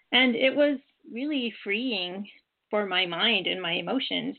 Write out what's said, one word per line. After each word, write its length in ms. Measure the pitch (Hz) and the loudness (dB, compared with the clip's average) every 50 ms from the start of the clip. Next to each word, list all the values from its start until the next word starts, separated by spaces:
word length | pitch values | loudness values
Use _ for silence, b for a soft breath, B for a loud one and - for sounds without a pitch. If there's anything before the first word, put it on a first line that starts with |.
| b b - | b b 4
And 240 | 240 262 254 233 | 4 6 6 4
it 180 | - 262 262 262 | 4 2 2 4
was 240 | 277 294 294 294 269 - _ _ _ _ - 214 | 4 2 2 2 -2 -6 _ _ _ _ -12 -8
really 400 | 226 262 294 311 269 240 233 208 - - | -6 -4 -2 -2 -2 -2 -4 -6 -8 -6
freeing 640 | 208 196 214 247 262 226 190 180 180 175 196 202 B B B B _ _ _ _ _ | -4 -4 -2 -2 -2 -2 -4 -4 -6 -6 -8 -10 B B B B _ _ _ _ _
for 160 | - 208 208 | -2 -2 0
my 200 | 196 185 180 185 | 0 0 0 0
mind 400 | 180 170 165 196 226 226 196 180 | 0 0 0 2 2 2 2 0
and 140 | 180 180 185 | -2 -4 -2
my 120 | 180 170 170 | -2 -4 -4
emotions 640 | 180 175 175 214 269 262 - 185 175 156 170 190 | -4 -2 -2 -2 -2 -2 -2 -4 -4 -4 -4 -8